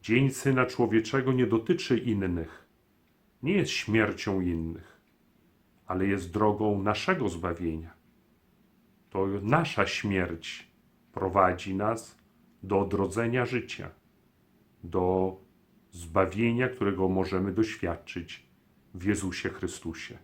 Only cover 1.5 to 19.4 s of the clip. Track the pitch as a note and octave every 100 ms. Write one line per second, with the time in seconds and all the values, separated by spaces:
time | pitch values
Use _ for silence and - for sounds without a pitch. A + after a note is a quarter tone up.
1.5 | A2 A2 F3 - A#2+ A#2+ G#2 F#2 F2 D#2+
2.5 | - _ _ _ _ _ _ _ _ C3+
3.5 | G3 - - - A2 G#2 G2 - F#2+ F#2
4.5 | E2+ E2 E2 - - _ _ _ _ _
5.5 | _ _ _ - F#2 G2 G2 F2 G#2 G#2+
6.5 | G#2 G#2+ G2+ G2 G#2+ - F3+ G#2+ E2+ F2
7.5 | E2 E2+ D#2+ E2+ - _ _ _ _ _
8.5 | _ _ _ _ _ _ F#2+ G2 G2+ G#2
9.5 | D3+ E3 - G2 - G#2+ F#2+ F2 E2 -
10.5 | - - _ _ _ _ - F#2+ F#2+ F#2
11.5 | F2+ G2 F#2+ G#2 A2+ - _ _ _ _
12.5 | _ F#2+ G2 G2 G2 F#2+ G2+ A#2 B2+ A#2
13.5 | B2 - - F#2 - _ _ _ _ _
14.5 | _ _ _ E2+ F#2 F2+ F#2 F#2+ F#2+ -
15.5 | _ _ _ _ E2+ E2 F2 F#2 F#2+ A#2
16.5 | A#2 B2+ - G2+ F#2+ F#2+ F#2+ F#2 F#2+ G2
17.5 | F#2 A2 - F2 E2 - F2+ E2+ - _
18.5 | _ _ _ _ F#2 F#2+ G2 F#2 F2+